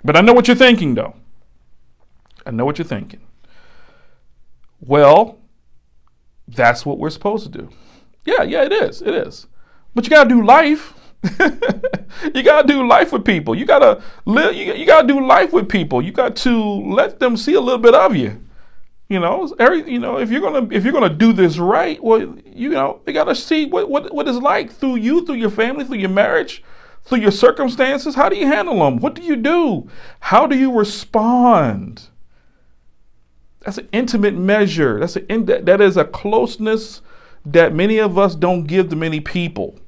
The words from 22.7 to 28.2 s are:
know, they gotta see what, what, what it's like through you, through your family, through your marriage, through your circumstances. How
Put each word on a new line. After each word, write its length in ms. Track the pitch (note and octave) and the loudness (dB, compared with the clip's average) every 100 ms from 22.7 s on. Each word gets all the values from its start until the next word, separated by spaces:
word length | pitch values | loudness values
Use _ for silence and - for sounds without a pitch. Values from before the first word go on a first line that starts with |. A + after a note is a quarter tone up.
know, 300 | C#4 C#4 - | -2 -4 -6
they 80 | - | -8
gotta 220 | D4+ D4 | -4 -2
see 320 | C4 - D#4 D4 | -4 -2 -2 -2
what, 220 | - - | -4 -2
what, 240 | C#4+ C#4+ | -4 -6
what 140 | D4 C#4+ | -6 -6
it's 120 | B3 | -2
like 340 | C#4 - - | -2 -2 -6
through 240 | - C4+ B3 | -6 -4 -2
you, 280 | A3 E4 | 0 -2
through 120 | E4+ B3+ | -2 -4
your 140 | A3 | -4
family, 340 | G#3 A#3 C#4+ | -2 -4 -4
through 140 | B3+ A#3+ | -8 -6
your 100 | F#3+ | -2
marriage, 540 | F#3+ G#3+ - - - - - - - | 0 0 0 -4 -12 -18 -20 -20 -20
through 160 | - B3+ | -4 0
your 100 | G#3 | 0
circumstances. 840 | G3+ B3 - C4+ A#3+ C4 C#4 D4 | 4 2 2 -4 -2 -2 -2 -6
How 120 | B3+ | -2